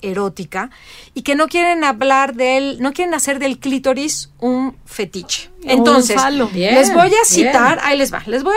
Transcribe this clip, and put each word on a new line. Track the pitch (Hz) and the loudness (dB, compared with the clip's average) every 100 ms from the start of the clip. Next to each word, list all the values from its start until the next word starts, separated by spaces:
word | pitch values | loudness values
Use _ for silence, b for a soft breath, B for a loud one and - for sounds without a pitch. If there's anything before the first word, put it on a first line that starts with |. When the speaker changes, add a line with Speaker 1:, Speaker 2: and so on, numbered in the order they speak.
Speaker 1:
erótica | 202 185 196 - 175 185 247 B B B B | -8 -4 -4 -6 -10 -10 -10 B B B B
y | 269 | -10
que | - 285 | -2 0
no | 311 | 0
quieren | 349 349 339 | 0 0 2
hablar | 294 220 269 269 277 233 | 0 0 2 2 2 0
del, | 254 262 277 240 | 0 0 -2 -4
no | 262 | -4
quieren | 277 359 | -2 -2
hacer | 311 - 269 | -2 -2 -2
del | 277 247 | -4 -4
clítoris | 277 262 269 262 302 - - - | -4 -2 -2 -2 -2 -6 -10 -6
un | 247 254 262 262 - | -2 -2 -4 -8 -14
fetiche. | - 185 190 - - - - | -10 -8 -10 -10 -10 -10 -12
Speaker 2:
Un | 339 | 0
Speaker 1:
Entonces, | 262 233 254 240 214 | 2 4 2 2 2
Speaker 2:
falo. | 269 285 220 | 0 0 -2
Speaker 3:
Bien, | 185 190 254 | -2 2 4
Speaker 1:
les | 277 | 4
voy | 339 370 | 4 4
a | |
Speaker 3:
bien. | 427 440 | 4 2
Speaker 1:
citar, | 349 240 269 247 339 | 2 2 4 2 2
ahí | 285 285 | 0 0
les | 269 | 0
va, | - 214 | -4 -6
les | 240 | -4
voy | 294 | 0